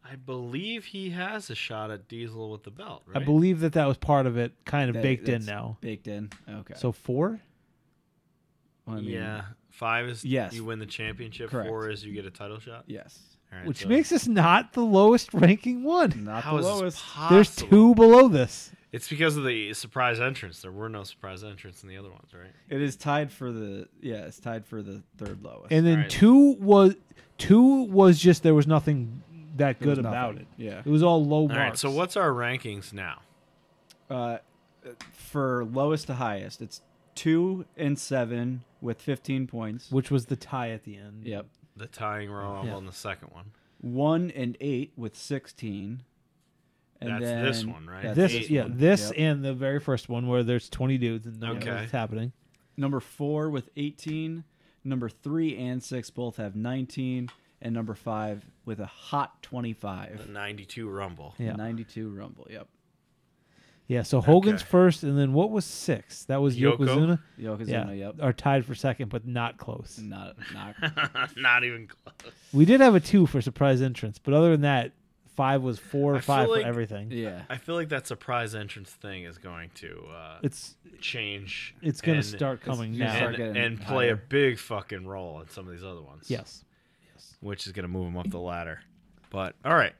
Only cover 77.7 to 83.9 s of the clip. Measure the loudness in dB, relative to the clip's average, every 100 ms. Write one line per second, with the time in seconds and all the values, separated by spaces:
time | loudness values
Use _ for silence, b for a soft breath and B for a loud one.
77.7 | -6 -4 -8 -8 -12 -6 -6 -4 -8 -12
78.7 | -14 -20 -20 -16 -14 -16 -18 -16 -16 -16
79.7 | -18 -18 -18 -18 -20 -20 -8 -8 -8 -20
80.7 | -20 -20 -14 -10 -8 -8 -10 -12 -14 -14
81.7 | -8 -6 -4 0 0 -2 -6 -6 -6 -8
82.7 | -8 -6 -4 -4 -2 -4 -4 -6 -4 -4
83.7 | -6 -6